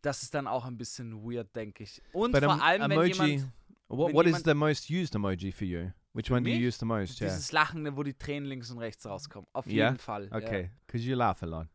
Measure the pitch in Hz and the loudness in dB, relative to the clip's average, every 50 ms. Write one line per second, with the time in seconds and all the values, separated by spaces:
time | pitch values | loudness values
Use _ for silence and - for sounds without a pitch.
0 | - 147 135 - - - - 147 139 110 117 127 117 127 120 110 120 - - - | -4 -4 -4 -4 -8 -4 -4 -4 -2 -2 -4 -4 -4 -6 -10 -10 -10 -10 -10 -10
1 | 123 113 110 107 107 117 120 120 117 - _ 120 110 104 - - 107 - - - | -10 -10 -10 -10 -8 -6 -6 -6 -6 -6 _ -8 -8 -8 -10 -16 -18 -18 -18 -20
2 | - - - 170 220 240 254 139 139 - 185 151 143 160 175 202 - 139 147 156 | -20 -10 -2 0 2 6 6 6 6 6 4 6 6 4 6 4 4 4 4 6
3 | 170 185 185 190 175 151 147 139 135 131 - - - _ - _ _ _ 117 127 | 6 4 4 4 2 4 2 2 -2 -6 -10 -16 -20 _ -20 _ _ _ -2 0
4 | 160 170 147 151 170 175 160 143 156 160 147 147 151 151 151 - - - 151 185 | 0 4 6 6 6 6 4 4 4 4 4 4 4 2 2 0 -2 -2 -2 -2
5 | 180 147 - 107 101 98 95 85 92 98 92 - 104 92 87 85 85 90 87 _ | -2 0 -2 0 0 0 -2 -2 -4 -8 -6 -6 -6 -4 -4 -4 -6 -8 -10 _
6 | _ _ _ 117 107 - 131 123 117 120 117 117 120 123 113 - 117 113 113 107 | _ _ _ -6 -2 0 2 2 2 2 0 2 0 0 -2 -2 -4 -2 -2 -2
7 | 98 87 - - 110 98 92 87 - - 160 156 151 - 165 160 151 147 139 139 | -2 -4 -6 -6 -4 -2 -2 -4 -4 2 4 4 4 4 0 -6 -8 -6 -6 -4
8 | 147 143 135 _ - 147 143 147 143 139 135 127 117 113 123 120 117 113 - - | -6 -6 -6 _ -8 -8 -6 -6 -6 -8 -8 -10 -10 -12 -10 -8 -8 -8 -8 -12
9 | - 113 98 92 - - - 101 - _ _ 127 - - 104 110 110 117 123 120 | -12 -10 -10 -10 -10 -14 -16 -18 -18 _ _ -8 -6 0 2 2 2 2 0 -2
10 | - - 107 104 101 98 110 110 113 113 110 95 90 90 - _ _ - - 120 | -8 -8 -8 -8 -8 -6 -8 -6 -4 -4 -4 -4 -4 -6 -10 _ _ -8 -6 -6
11 | 117 127 131 123 120 107 87 - - 82 80 80 80 80 | -4 -2 0 2 2 0 0 -2 -6 -8 -8 -8 -10 -12